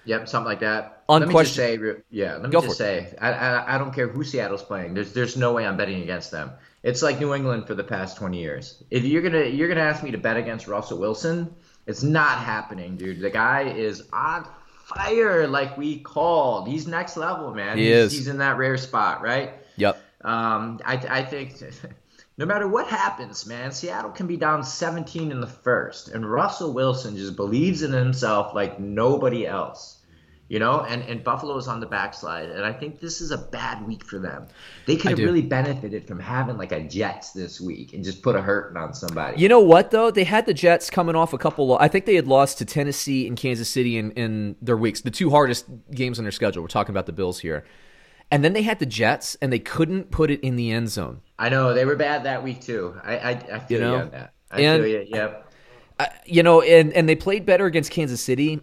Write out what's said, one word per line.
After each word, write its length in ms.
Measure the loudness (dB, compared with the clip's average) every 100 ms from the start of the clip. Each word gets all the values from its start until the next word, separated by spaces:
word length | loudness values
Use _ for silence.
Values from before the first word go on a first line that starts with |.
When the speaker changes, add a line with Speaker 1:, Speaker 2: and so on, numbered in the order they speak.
| -4
Speaker 1:
Yep, 220 | -4 -2
something 200 | -4 -4
like 100 | -2
that. 420 | -2 -2 -6 -10 2
Let 120 | 4
me 60 | 6
just 20 |
Speaker 2:
Unquestion- 260 | 4 4
Speaker 1:
say, 220 | 2 -2 0
re-, 160 | -4 -6 -10
yeah, 220 | -6 -4
let 100 | -4
me 40 | 0
Speaker 2:
Go 120 | 0
Speaker 1:
just 40 | 0 -2
Speaker 2:
for 40 |
it. 40 | -2 -2 -6
Speaker 1:
say, 40 | -6
I, 100 | -4
I, 420 | -2 -2 -2 -2
I 40 | -4
don't 160 | -4
care 140 | -4 -4
who 160 | -4
Seattle's 380 | -4 -4 -4 -6
playing. 300 | -6 -8 -6
There's, 180 | -6 -6
there's 240 | -4 -4 0
no 160 | 0
way 140 | 0 -2
I'm 100 | -2
betting 260 | -4 -4
against 280 | -6 -8 -8
them. 180 | -10 -10 -14 -20 _
It's 180 | -4 0
like 200 | 0 0
New 120 | -2
England 360 | -2 -2 -4 -4
for 60 | -8
the 80 |
past 320 | -6 -6 -8 -8
twenty 240 | -8 -6
years. 420 | -8 -10 -12 -20 -6
If 140 | -2
you're 180 | 0 0
gonna, 220 | 0 0
you're 240 | 0 0 0
gonna 140 | 0
ask 200 | 0 -2
me 80 | -6
to 80 | -4
bet 180 | -2 -2
against 300 | -4 -8 -6
Russell 320 | -8 -6 -4
Wilson, 560 | -4 -2 -2 -4 -6 -12 _ _ -12
it's 160 | -4
not 360 | 0 2 2 0
happening, 580 | -2 -6 -6 -12 -12 -10
dude. 240 | -8 -6
The 100 | -4
guy 320 | 0 2 2 -2
is 340 | -4 -4 -6 -8
on 340 | -4 -4 -4 -8 -18 -20 -20
fire, 600 | -14 -6 0 2 4 4 2
like 300 | 2 -2 -4
we 220 | -6 -6
called. 680 | -6 0 2 4 2 0 -2
He's 180 | -6 -4
next 300 | -6 -6 -6
level, 360 | -6 -6 -8
man. 260 | -6 -4 0
Speaker 2:
He 80 | 6
Speaker 1:
He's, 60 | 6
Speaker 2:
is. 160 | 6
Speaker 1:
he's 160 | 2 -6
in 100 | -2
that 180 | 0 2
rare 200 | 0 -2
spot, 460 | -2 -2 0 -2
right? 300 | -2 -2 -4 -10 -20 -2
Speaker 2:
Yep. 240 | 0 0 -8 _
Speaker 1:
Um, 560 | -4 -2 0 -2 -4 -8
I, 100 | -6 -4 -2
I 120 | -4
think 380 | -4 -8 -12 -14 -18 -18 -18 -20
<laughs> 400 | _ _ _ -8
no 80 | -4
matter 220 | -2 0
what 180 | -2 -2
happens, 600 | -2 -2 -4 -10 -12 -12
man, 260 | -10 -10
Seattle 380 | -8 -8 -8 -10
can 140 | -8 -6
be 100 | -2
down 260 | 0 0
seventeen 640 | -2 -6 -4 -4 -8 -6 -6
in 80 | -6
the 60 | -8
first, 600 | -6 0 0 0 -10 -12
and 220 | -8 -4
Russell 420 | 0 0 -2 -4
Wilson 440 | 0 0 0 -4 -8
just 180 | -8 -4
believes 460 | -2 2 2 0
in 100 | 0
himself 600 | 2 2 2 2 2 0
like 240 | -2 -4 -4
nobody 680 | -6 0 2 4 2 0 -4
else, 520 | -4 -6 -10 -20 -20 _ _ _ _ _
you 100 | 0
know. 220 | 2 2
And, 220 | -2 -6
and 200 | -6 -6
Buffalo 340 | -4 -4 -4 -6
is 120 | -6
on 120 | -8
the 60 | -6
backslide, 600 | -6 -6 -8 -10 -8 -8
and 140 | -6
I 80 | -6
think 280 | -6 -10 -12
this 200 | -12 -10
is 100 | -6
a 80 | -8
bad 480 | -8 -8 -8 -8 -10
week 180 | -12
for 140 | -12 -10
them. 280 | -10 -12 -16 -20 -20 -10 -2
They 100 | 0
could 100 | 0
Speaker 2:
I 40 |
Speaker 1:
have 80 | 2
Speaker 2:
do. 60 | 4
Speaker 1:
really 160 | 2
benefited 640 | 2 0 0 -2 -6 -8 -10
from 100 | -12
having, 380 | -6 -4 -4 -6
like, 160 | -6
a 80 | -6
Jets 520 | -6 -4 -4 -6 -12
this 280 | -12 -12 -10
week 320 | -10 -10 -12
and 100 | -10
just 200 | -8 -4
put 120 | 0
a 60 | 0
hurting 340 | 0 -2 -2 -8
on 160 | -10
somebody. 440 | -8 -8 -6 -4 2
Speaker 2:
You 100 | 8
know 100 | 10
what, 300 | 12 10 10
though? 200 | 4 4
They 140 | 4
had 220 | 2 2 2
the 80 |
Jets 340 | 4 6 4 2
coming 240 | 0 2
off 180 | 2 2
a 40 | 0
couple 360 | -2 2 4
of, 60 | 6
I 60 | 6
think 180 | 4 4
they 80 |
had 120 | 4 6
lost 300 | 6 6 2
to 60 |
Tennessee 640 | -4 -2 -2 -2 -2 0 -2
and 100 | -2
Kansas 320 | -2 -2 -2
City 300 | 0 2 0
in, 140 | -2
in 440 | -4 -2 -2 -4 -6
their 160 | 0 2
weeks, 240 | 2 0
the 80 | -6
two 180 | 0 4
hardest 360 | 6 6 2 -6 -18 -14
games 280 | -6 -4 -4
on 60 |
their 80 | -6
schedule. 300 | -2 -2 -2
We're 60 | -4
talking 240 | -2 0
about 100 | -2 -4
the 60 |
Bills 280 | -4 -4 -4
here. 240 | -6 -6 -8 -20 -20 -20 -20 _ 0
And 120 | 4
then 100 | 4
they 80 | 4
had 160 | 0 0
the 80 | -2
Jets, 500 | 2 2 2 -4 -4
and 100 | -2
they 60 | -2
couldn't 520 | -2 0 0 0 -4
put 200 | 0 2
it 100 | 2
in 160 | -2 -2
the 140 | -2
end 180 | -2 -2
zone. 300 | -4 -8 -10 -18 -6
Speaker 1:
I 100 | 0
know. 220 | 2 4
They 100 | 4
were 120 | 2 2
bad 280 | 0 0
that 180 | -2 -4
week, 180 | -6 -10
too. 320 | -8 -6 -6 -8
I, 120 | -6 -4
I, 120 | -4
I 280 | -6 -8 -12
feel 200 | -4 0
Speaker 2:
You 40 | 0
know? 80 | 0
Speaker 1:
you 40 |
on 80 | -4
that. 200 | -10 -16 _ _
I 100 | 2
Speaker 2:
And 200 | 4 4
Speaker 1:
feel 60 | 2 -2
you. 40 | -4
Yep. 440 | -4 -4 -6 -18 -20 -20 -20 -14 -6
Speaker 2:
I, 100 | -6 -6 2
you 160 | 6
know, 180 | 10 10
and, 300 | 12 10 10
and 160 | 6 4
they 80 | 4
played 280 | 2 0 4
better 180 | 4 4
against 240 | 0 -2
Kansas 320 | -2 -4 -4
City. 380 | -2 0 0 -2